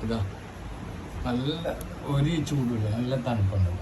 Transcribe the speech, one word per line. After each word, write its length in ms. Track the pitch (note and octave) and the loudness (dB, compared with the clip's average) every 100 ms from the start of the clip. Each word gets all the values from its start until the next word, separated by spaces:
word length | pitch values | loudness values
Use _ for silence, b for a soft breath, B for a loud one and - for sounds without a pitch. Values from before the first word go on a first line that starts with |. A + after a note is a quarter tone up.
ഇതാ 160 | A2+ A2+ G2 - - - - - - - - - B2 | 0 0 -2 -6 -12 -12 -10 -10 -10 -10 -8 -4 0
നല്ല 480 | B2 C3+ E3 E3+ - - - - | 0 0 -2 -4 -4 -8 -8 0
ഒരു 300 | C#3+ D3+ E3 C#3+ | 2 4 2 2
ചൂടില്ല, 360 | C#3+ A#2+ A#2 G#2+ A2 | 2 2 2 0 0
നല്ല 160 | B2 C3 B2+ | 0 0 0
തണുപ്പുണ്ട്. 440 | A#2 G2 G2+ F2+ F2+ | 2 4 4 4 2